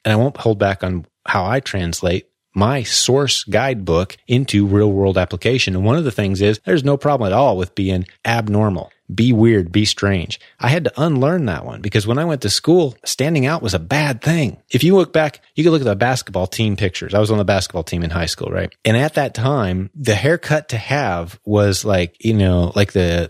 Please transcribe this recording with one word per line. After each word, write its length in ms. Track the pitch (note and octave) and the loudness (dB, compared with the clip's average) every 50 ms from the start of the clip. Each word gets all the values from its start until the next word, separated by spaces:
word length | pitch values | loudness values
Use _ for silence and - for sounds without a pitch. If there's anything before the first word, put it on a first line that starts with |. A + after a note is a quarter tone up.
| - | -2
and 80 | A2 G#2+ | 0 2
I 40 | |
won't 200 | A2 A#2+ C#3+ C#3 | 2 2 0 -2
hold 220 | - - A#2 A2 G2 | -2 0 0 0 2
back 240 | G#2 G2 F#2+ - - | 0 0 0 -2 -4
on 240 | F#2 F2+ E2+ D#2+ - _ _ - | -4 -4 -6 -8 -10 _ _ -6
how 220 | - - G2 F2+ | -4 -2 -2 -2
I 140 | F#2+ A#2+ C#3 | -2 -2 -4
translate 680 | C3 - - G2 F2 E2+ E2 - - F2 F2+ F#2+ - _ _ _ _ _ - | -4 -6 -6 -6 -4 -6 -4 -4 -2 -2 -2 -4 -6 _ _ _ _ _ -4
my 300 | F#2+ G2+ A#2 C#3+ C#3 A2+ | -2 0 0 0 -2 -4
source 600 | - - - - - B2 C#3 C#3+ C3 - - - | -4 -2 -2 0 2 2 0 0 0 -2 -4 -4
guidebook 720 | - G2+ G#2 B2+ C3+ C3 G#2 F#2+ F2 D#2+ E2 F#2+ - - - _ | -2 -2 0 0 0 -2 -4 -2 0 0 0 0 -2 -6 -12 _
into 400 | - B2 C3 - - - G2+ G2+ | -2 -2 0 0 0 2 2 2
real 240 | G2 G2 G#2 G#2+ G#2+ | 4 4 4 4 2
world 260 | G2 G2 G2 G2 F#2 | 2 2 2 2 2
application. 600 | F#2 F2+ - F2+ E2+ - A#2 C3 B2+ - - F#2 | 0 0 -2 -4 -4 -2 0 0 0 0 -2 -2
And 80 | F#2 G2 | 0 0
one 120 | A2 C3+ | 0 0
of 60 | E3+ E3 | 0 0
the 80 | B2+ | -2
things 320 | - - G#2 F#2+ F#2+ F#2 G2+ | -2 -2 -2 -2 0 0 2
is 160 | G#2 G#2+ - - | 2 0 0 0
there's 180 | F#3+ F#3+ D3+ B2+ | 0 0 0 2
no 140 | C#3+ C#3+ | 2 0
problem 320 | C3+ - D3 C#3+ B2+ A2+ F#2+ | 2 2 0 0 0 0 2
at 40 | F#2+ | 2
all 240 | A#2+ C#3+ C3 G2+ | 2 4 2 2
with 200 | F#2 F#2 - - | 0 -2 -4 -4
being 300 | - G2 F#2+ F#2 F2+ F2+ - _ _ - | -4 -2 -2 0 -2 -4 -6 _ _ -4
abnormal. 640 | A#2+ A#2+ A#2 A2 G#2+ G2+ G#2 A2 G#2 F#2 F2 - - _ _ _ - F#2 | -2 -2 -2 -2 0 0 2 2 0 0 -2 -6 -10 _ _ _ -8 -2
Be 200 | G2+ A2+ B2+ A#2+ | 0 2 2 4
weird, 380 | G#2+ A2+ A#2 A2+ G2+ F2 F2 | 4 4 4 4 2 0 0
be 140 | F2+ G#2 G#2+ | 0 0 0
strange. 560 | G#2 - - G2+ G2+ G2 F2 D#2+ - - - - - _ - | 0 -2 -2 0 0 0 -2 -4 -6 -10 -14 -14 -18 _ -4
I 100 | - A#2+ | -2 0
had 160 | D3 F3 D3+ | 0 0 -2
to 80 | - - | -4 -2
unlearn 480 | - D3+ E3+ D3+ B2+ C3 D3+ F3+ F#3 C#3+ | -2 0 0 2 2 2 0 0 0 -2
that 220 | G#2+ E2 C#2+ - | -2 -4 -4 -8
one 160 | B1 A#1 A#1+ E2+ | -10 -12 -8 -6
because 240 | G2+ - A2+ F#2+ | -2 -2 0 0
when 100 | G#2+ A#2+ | 0 0
I 80 | C#3+ E3 | -2 -2
went 160 | E3+ D3+ B2+ - | -2 -4 -2 -2
to 60 | G2+ | -2
school, 480 | - - - D3 E3+ F#3 E3 C3 - - - | -2 -2 2 2 2 4 2 0 -4 -8 -10
standing 400 | - - - C3 D#3 E3+ D3 B2+ | -6 -4 -2 -2 0 0 0 0
out 160 | C#3 D#3+ E3+ | 0 0 -2
was 140 | A#2+ A2 F#2+ | -2 -2 -4
a 40 | E2+ | -4
bad 440 | D#2+ E2+ C3+ D3+ D3+ C#3+ B2+ A2 - | -2 -2 -2 0 0 -2 -4 -2 -2
thing. 340 | D3 E3+ E3+ C#3+ G2+ - - _ - | 0 0 0 0 -2 -4 -8 _ -4
If 140 | - B2+ D3+ | -2 2 4
you 120 | E3+ G3 | 4 4
look 160 | F#3+ E3+ - - | 4 4 2 2
back, 300 | D#3 D#3 C#3+ - - _ _ _ | 0 0 0 -2 -8 _ _ _
you 80 | - D#3 | 0 2
can 100 | E3+ D#3+ | 2 2
look 100 | D3+ C3+ | 2 2
at 40 | |
the 100 | A2+ G2+ | 0 0
basketball 500 | F#2+ A#2 B2 C3+ B2+ - - F#2 F#2 F#2 | 2 2 0 0 0 -4 -6 -4 -4 -4
team 300 | - - - A2+ G#2+ G2+ | -2 -2 -2 0 0 0
pictures. 360 | - G#2 F2+ - - - - - | 0 -2 -2 -4 -4 -6 -2 0
I 60 | G#2 | 2
was 120 | G#2+ G#2 | 2 2
on 60 | A2 | 2
the 80 | G#2 G2+ | 2 2
basketball 380 | F#2+ G2+ F#2+ - - - F2 D#2+ | 2 0 0 -2 -4 -6 -8 -6
team 220 | - - E2+ E2+ | -4 -4 -4 -2
in 60 | E2 | -2
high 160 | E2 E2+ E2 | -2 -2 -4
school, 240 | E2 - - - E2+ | -4 -4 -6 -6 -6
right? 240 | F2 F2+ F#2 - - _ - | -4 -4 -6 -6 -8 _ 0
And 100 | A2+ A2 | 0 2
at 180 | A#2+ C#3+ D#3 - | 2 2 0 0
that 200 | D#3+ C#3+ A#2+ - | 0 -2 -2 -2
time, 560 | - A2+ C3+ D3 C3+ G#2 F#2 F2+ F#2 F#2+ - - | -2 -2 0 0 0 0 0 -2 -2 -4 -6 -8
the 200 | D3+ C3+ A2+ G#2 | -6 -2 -2 0
haircut 560 | G2 G#2+ C#3+ E3+ E3+ - - D3+ D3+ - - | 0 2 0 0 0 0 -2 -2 -2 -2 -4
to 80 | B2 A2 | -8 -6
have 600 | - - C3 D3 C#3 G#2 F2+ E2+ E2+ E2+ - - - | -4 -4 -2 -2 -2 -2 -2 -4 -6 -8 -12 -12 -4
was 400 | G#2 G#2 G#2 G2+ G2+ F#2+ - - | 0 2 4 4 4 2 0 0
like, 400 | G#2+ G2 F2+ F2 E2 - _ - | 0 0 0 0 -2 -6 _ -2
you 80 | A2 A2 | 0 2
know, 400 | G#2 G2 F#2 F2+ F2+ F2 - - | 2 4 4 4 2 2 2 2
like 180 | G#2 G2+ - - | 0 0 0 2
the, 360 | G2 F2+ E2+ E2+ E2+ E2+ - | 0 0 2 0 -2 -2 -4